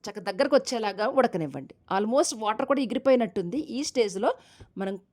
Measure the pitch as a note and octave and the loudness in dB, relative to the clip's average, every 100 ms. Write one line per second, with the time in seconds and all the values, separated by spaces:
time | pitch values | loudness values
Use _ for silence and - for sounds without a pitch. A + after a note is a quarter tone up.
0 | - G3+ F#3+ F#3+ C4+ C#4 - A#3+ G#3+ F#3+ | -12 -10 -8 -2 2 2 2 -4 -4 -2
1 | G#3+ C4+ A#3 F3 D3+ C#3 C3+ - _ F#3+ | 0 4 2 2 -4 -6 -12 -20 _ -2
2 | G#3 C4 E4+ A#3 G#3+ G#3+ C4+ C#4 B3 A#3 | 2 2 2 0 -4 -2 0 0 0 0
3 | C4+ B3+ A3 - F3 F3 - A#3+ D4 C4 | 4 4 4 -2 -4 -4 -6 -6 -4 0
4 | G#3+ F#3 B3 C5 _ _ - - G3 G3 | 0 2 -2 -2 _ _ -18 -8 -6 -6
5 | _ | _